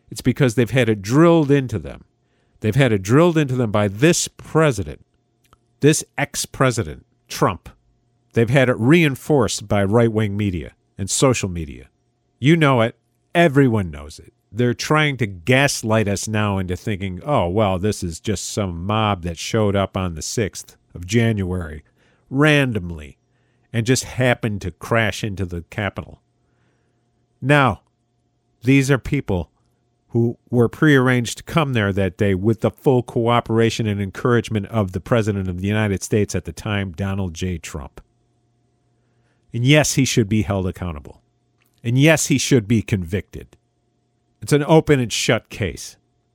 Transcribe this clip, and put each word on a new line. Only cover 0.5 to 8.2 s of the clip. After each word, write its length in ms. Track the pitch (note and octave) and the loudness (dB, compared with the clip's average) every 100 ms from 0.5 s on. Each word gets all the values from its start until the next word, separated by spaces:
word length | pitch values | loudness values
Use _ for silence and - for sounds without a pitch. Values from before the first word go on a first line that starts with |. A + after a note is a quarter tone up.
they've 160 | A2 A2+ | 2 0
had 180 | C3 A2+ | 2 0
it 140 | G#2+ | 0
drilled 480 | F#2+ C#3 E3+ E3+ C#3 | 0 4 6 4 4
into 280 | C#3+ B2+ G2+ | 0 0 -6
them. 260 | D2 - _ _ _ _ _ _ | -8 -16 _ _ _ _ _ _
They've 160 | G#2+ B2+ | -2 2
had 160 | C3 | 2
it 100 | G#2+ | 2
drilled 340 | F#2+ C3+ F3 D#3+ | 2 4 4 2
into 200 | C#3+ B2+ | 0 -2
them 160 | A2+ | -2
by 160 | G#2 G#2 | 0 -2
this 400 | G#2 D#3 E3+ - | 2 2 2 -4
president, 760 | - - D#3 D#3+ G#2 D2 - _ _ _ _ _ _ _ - | -10 -4 0 0 0 -8 -12 _ _ _ _ _ _ _ 0
this 240 | C#3+ D3+ - - | 2 2 -4 -8
ex-president, 880 | C#3+ - - - C3 A2+ D#2+ C2 _ _ - | -8 -8 -8 -2 -2 -2 -6 -10 _ _ -12
Trump. 400 | - C#3 F2 - _ _ _ _ _ | -2 -2 -2 -12 _ _ _ _ _